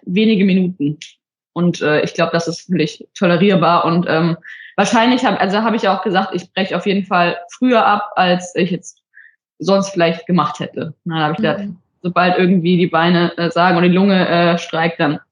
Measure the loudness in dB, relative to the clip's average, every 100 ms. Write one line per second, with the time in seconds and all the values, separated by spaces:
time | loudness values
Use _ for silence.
0 | -4 0 2 2 2 2 0 -2 -6 -6
1 | -12 _ _ _ _ -2 -2 0 0 0
2 | -2 -2 -2 -2 -4 -8 -4 -2 -2 -6
3 | -16 -2 0 2 4 2 2 2 2 0
4 | 0 0 0 -4 -10 -20 -10 -4 0 2
5 | 2 2 0 0 0 0 0 0 0 -2
6 | -2 -2 -2 -6 -6 -6 -4 -4 -2 -2
7 | 0 0 0 -2 -10 -2 2 2 2 0
8 | -2 -2 0 0 -2 -4 -2 -4 -10 -20
9 | _ _ -20 _ _ -8 0 0 0 0
10 | 0 0 -2 0 0 -4 -10 -10 -10 -10
11 | -8 -2 -2 0 -2 -2 -6 -14 _ _
12 | -4 0 2 2 2 2 2 2 2 2
13 | 2 2 0 -2 -4 0 2 4 2 4
14 | 4 2 2 2 2 0 -4 -4 -2 -2
15 | -2 -4 _